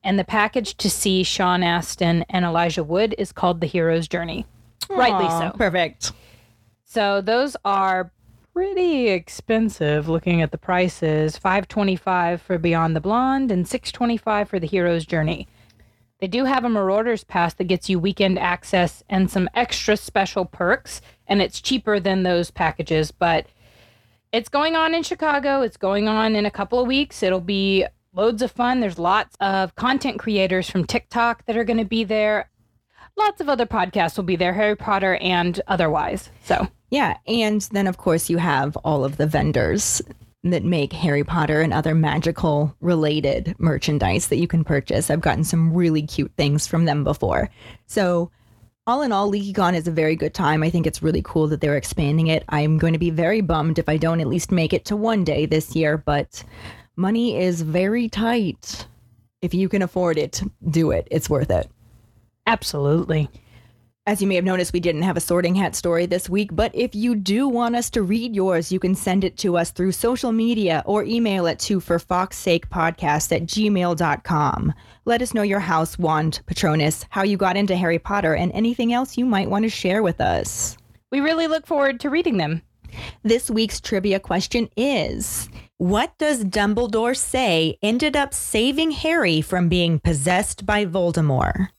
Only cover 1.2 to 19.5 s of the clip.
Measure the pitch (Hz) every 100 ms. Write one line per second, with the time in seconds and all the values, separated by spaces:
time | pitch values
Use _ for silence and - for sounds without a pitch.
1.2 | 185 - 185 180 175 175 170 - 170 170
2.2 | 165 185 175 165 170 160 151 175 220 -
3.2 | 196 - 180 170 165 175 165 165 160 175
4.2 | 170 156 - - - _ - 381 247 196
5.2 | 170 165 165 202 208 180 165 - - -
6.2 | - - _ _ _ _ _ 233 202 202
7.2 | 190 233 285 - 202 196 190 185 180 _
8.2 | _ _ _ 349 381 359 359 294 233 185
9.2 | 170 - - 220 220 - 151 151 151 160
10.2 | 175 170 156 - - 180 185 - 160 156
11.2 | 156 - 196 190 185 214 196 185 - 180
12.2 | 170 175 - 175 170 165 165 160 185 226
13.2 | 262 269 269 185 175 254 - - 240 233
14.2 | - 208 202 190 165 196 175 170 156 165
15.2 | 156 175 - _ _ _ - _ _ _
16.2 | 190 220 262 269 240 220 190 202 226 220
17.2 | - 180 170 - 185 185 - 185 180 190
18.2 | 196 185 180 175 - 185 175 - _ 190
19.2 | 190 196 185